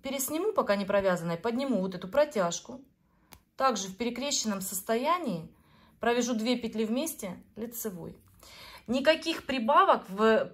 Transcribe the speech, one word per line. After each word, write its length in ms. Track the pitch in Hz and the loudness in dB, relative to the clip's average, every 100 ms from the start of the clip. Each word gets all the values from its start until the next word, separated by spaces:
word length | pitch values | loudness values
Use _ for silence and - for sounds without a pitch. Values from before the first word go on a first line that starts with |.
пересниму, 500 | 269 269 - 311 427 | -6 -4 -4 -2 0
пока 240 | 392 214 202 | 0 2 0
не 80 | |
провязанной, 540 | 196 196 196 175 170 170 | 2 2 2 0 -2 -2
подниму 420 | 240 240 277 208 | -2 -2 0 0
вот 140 | 190 | -2
эту 140 | 185 185 | -6 -2
протяжку. 760 | 262 294 226 170 - - 254 - _ _ _ _ - _ - | 2 2 2 -2 -2 -10 -18 -20 _ _ _ _ -20 _ -2
Также 320 | 269 214 190 | 0 0 -6
в 80 | - | -4
перекрещенном 640 | 240 240 277 285 220 196 | -4 -2 -4 -2 -2 -4
состоянии 920 | 190 190 - 226 277 359 285 170 165 - _ _ _ _ | -6 -8 -2 0 2 0 0 -6 -8 -18 _ _ _ _
провяжу 360 | 226 240 240 | 0 2 0
две 220 | 226 226 240 | 0 0 -2
петли 280 | 226 214 | -2 -4
вместе 580 | 214 247 320 - 190 180 - - | -2 0 -2 -6 -10 -12 -16 -12
лицевой. 600 | 240 - 226 180 160 - _ - - - - - - | -12 -8 -8 -8 -14 -16 _ -20 -20 -20 -20 -16 -4
Никаких 580 | 262 302 320 320 320 | 2 4 2 0 -4
прибавок 640 | - 262 226 320 381 262 - | -2 -2 6 6 8 4 2
в, 360 | 190 220 220 - | 2 4 4 2